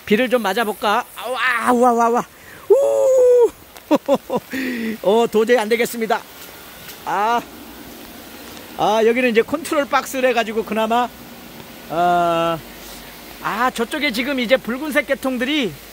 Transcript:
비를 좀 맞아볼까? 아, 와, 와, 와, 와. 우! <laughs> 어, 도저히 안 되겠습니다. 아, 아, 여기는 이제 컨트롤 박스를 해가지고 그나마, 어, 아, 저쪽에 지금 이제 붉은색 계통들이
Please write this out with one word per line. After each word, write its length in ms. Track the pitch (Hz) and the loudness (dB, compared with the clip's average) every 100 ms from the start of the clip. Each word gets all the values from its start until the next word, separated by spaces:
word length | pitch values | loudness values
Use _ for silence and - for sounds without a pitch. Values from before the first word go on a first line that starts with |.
| - | 0
비를 240 | 208 254 | 2 2
좀 120 | 247 | 0
맞아볼까? 640 | 196 196 214 214 220 220 - - | 0 -2 -2 -2 -2 -2 -4 -10
아, 140 | 220 | -8
와, 440 | 247 254 240 226 | -4 -2 0 2
와, 200 | 247 247 | 4 4
와, 160 | 233 233 | 4 2
와. 160 | 233 - - - - - | 0 -4 -12 -20 -4 4
우! 840 | 508 554 554 539 523 494 494 427 - - - - | 4 4 4 4 6 6 6 6 2 -20 -10 0
<laughs> 1080 | 302 - 269 - 247 - 262 254 247 226 208 | 0 2 -2 -2 -6 -6 -6 -6 -4 -6 -2
어, 220 | 185 220 233 | 2 2 2
도저히 260 | 214 220 240 | 2 4 2
안 120 | 214 | 2
되겠습니다. 500 | 226 240 233 220 226 - - - - - - - - - | 0 -2 -2 -2 -2 -6 -20 -20 -20 -20 -20 -18 -12 -4
아, 360 | 180 214 202 - - - - - - - - - - - - - - | -2 0 -2 -4 -16 -20 -18 -18 -18 -18 -18 -20 -18 -18 -18 -12 -2
아, 240 | 170 220 220 | 0 2 2
여기는 240 | 240 254 | 2 2
이제 120 | 220 | 2
컨트롤 440 | 233 302 285 311 254 | 0 -2 -2 -2 0
박스를 440 | 277 - 262 254 | -2 -2 0 0
해가지고 360 | 226 220 220 - | 2 -2 -4 -4
그나마, 420 | 214 220 233 240 - - - - - - - - | -2 0 0 -2 -6 -20 -20 -20 -20 -20 -18 -6
어, 720 | 160 175 175 170 165 165 165 - - - - - - - - | 0 2 2 2 0 0 -4 -8 -18 -18 -18 -18 -20 -20 -10
아, 300 | 160 202 254 | -6 -2 -2
저쪽에 380 | 240 233 302 285 | -2 -4 -2 -2
지금 280 | 220 240 262 | -2 -2 -2
이제 180 | 226 254 | 2 0
붉은색 500 | - 254 311 277 277 | 0 -6 -2 -2 -2
계통들이 640 | 269 262 247 233 302 202 139 - | -2 -2 -2 -2 0 -2 -6 -18